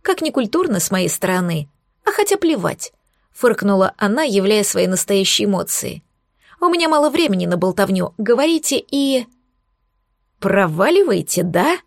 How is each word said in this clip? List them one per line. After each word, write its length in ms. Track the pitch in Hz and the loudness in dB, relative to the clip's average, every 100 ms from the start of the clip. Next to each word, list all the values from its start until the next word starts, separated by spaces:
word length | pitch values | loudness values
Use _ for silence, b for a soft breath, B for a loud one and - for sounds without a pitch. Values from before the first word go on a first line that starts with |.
«Как 220 | - 370 | -2 -2
некультурно 580 | 320 277 220 320 370 196 | -2 -2 -2 -2 -2 -2
с 100 | - | -2
моей 200 | 185 180 | -2 -2
стороны. 580 | - 190 185 175 165 147 _ _ _ | -2 -2 -2 -2 -4 -6 _ _ _
А 100 | - | -6
хотя 260 | - 415 392 | -2 0 0
плевать», 560 | 339 285 170 - - _ _ _ _ | 0 0 -2 -6 -12 _ _ _ _
фыркнула 600 | - 247 226 202 196 190 - | -2 0 2 0 2 2 0
она, 240 | 208 233 | -2 0
являя 420 | 302 196 190 214 | 0 0 2 2
свои 220 | 202 196 180 | 0 0 0
настоящие 580 | 185 - 202 190 - | 0 0 0 2 0
эмоции. 580 | 104 95 85 - - - _ _ _ b b b | 0 0 -2 -6 -6 -10 _ _ _ b b b
«У 80 | 349 | 0
меня 180 | 339 330 | 2 2
мало 220 | 311 294 | 4 2
времени 340 | 285 320 185 | 2 0 0
на 140 | 175 175 | 0 0
болтовню. 560 | 190 185 190 190 175 - | 0 0 0 0 -2 -4
Говорите 680 | 214 240 302 330 - 269 - | 0 2 2 0 0 -4 -2
и...» 360 | 277 277 262 240 _ _ _ _ _ _ _ _ _ _ _ | -2 0 0 -4 _ _ _ _ _ _ _ _ _ _ _
«Проваливайте, 1000 | 196 185 185 156 208 359 359 190 - - | 0 2 2 2 2 4 4 0 -2 -4
да?» 340 | 175 175 226 359 | 0 0 0 -2